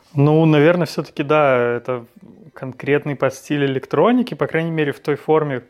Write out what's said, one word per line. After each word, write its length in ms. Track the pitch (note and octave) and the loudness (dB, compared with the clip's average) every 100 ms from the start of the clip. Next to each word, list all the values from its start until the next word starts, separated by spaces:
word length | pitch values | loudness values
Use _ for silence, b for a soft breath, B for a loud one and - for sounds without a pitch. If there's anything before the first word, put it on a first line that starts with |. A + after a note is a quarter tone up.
| b D3 | b 0
Ну, 300 | C#3+ D#3 D#3+ | 4 4 4
наверное, 400 | D3+ D3+ F3 D#3 | 4 4 2 -2
всё-таки 380 | - D#3 - | -6 -10 -8
да, 340 | C#3+ D3+ C#3+ B2+ | 0 2 2 2
это 480 | A#2+ A#2+ A#2 B2 A2+ - - - D#3+ | 0 -4 -6 -8 -10 -20 -20 -20 -20
конкретный 640 | - C3 B2+ C3+ C#3+ D3 C3+ | -14 -14 -10 -2 -2 -2 -4
подстиль 500 | C3+ - - D3 C#3 | -4 -4 -6 -2 -2
электроники, 680 | C3 - C#3+ G3 B3 - | -2 -2 0 2 2 -2
по 140 | D#3 D3 | -4 -4
крайней 240 | D#3+ E3 | -4 -4
мере, 200 | D#3+ C#3+ | -2 -4
в 80 | - | -4
той 160 | - C#3 | -6 -6
форме, 480 | - D#3 D#3 B2 | 0 0 0 -6